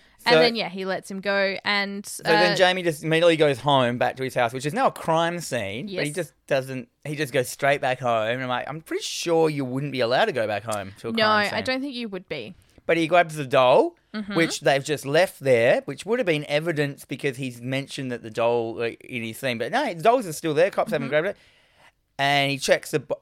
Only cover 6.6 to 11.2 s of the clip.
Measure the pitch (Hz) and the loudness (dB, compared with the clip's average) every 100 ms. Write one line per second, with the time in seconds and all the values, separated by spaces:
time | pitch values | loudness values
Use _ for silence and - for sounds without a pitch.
6.6 | 131 131 - _ 143 147 143 135 123 - | -2 -10 -12 _ -10 -6 -2 -2 -2 0
7.6 | 139 143 135 127 123 113 110 123 127 123 | 0 2 0 -2 0 0 0 -2 -4 -6
8.6 | - 156 - 370 - - 170 165 160 143 | -6 -12 -8 -8 -6 -6 0 2 2 0
9.6 | 127 131 147 131 113 135 220 131 107 104 | -4 -4 -4 -2 0 2 0 0 -2 -4
10.6 | 113 107 98 - 117 226 | -4 -6 -8 -10 -6 0